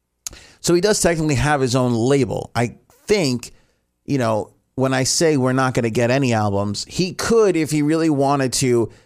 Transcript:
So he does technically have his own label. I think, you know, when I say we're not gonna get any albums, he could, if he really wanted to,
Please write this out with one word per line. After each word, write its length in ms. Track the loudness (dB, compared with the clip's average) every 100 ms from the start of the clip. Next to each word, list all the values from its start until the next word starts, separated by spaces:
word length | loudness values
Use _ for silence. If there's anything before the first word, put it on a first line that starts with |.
| _ _ -18 -18 -20 -8
So 160 | 0 2
he 40 |
does 220 | 2 2
technically 340 | 0 0 0 0
have 240 | 0 0
his 160 | 0 0
own 180 | 0
label. 580 | 2 2 2 0 -4 -6
I 240 | -4 -4 -6 _ _ -2
think, 440 | 0 0 -4 -8 -20 _ _ _ _ -6
you 140 | -2
know, 340 | 0 -2 -4 _ _ -4
when 180 | -2
I 100 | 0
say 340 | -2 0 2 2
we're 160 | 0
not 200 | 0 0
gonna 160 | 0 -2
get 220 | 0 0
any 220 | 0 0
albums, 520 | 0 0 -2 -4 -6 -8
he 260 | -4 -4
could, 420 | -4 0 2 2 2
if 160 | 0
he 100 | 0
really 280 | 0 0 0
wanted 440 | 2 2 0 0
to, 380 | 0 0 2 0 -6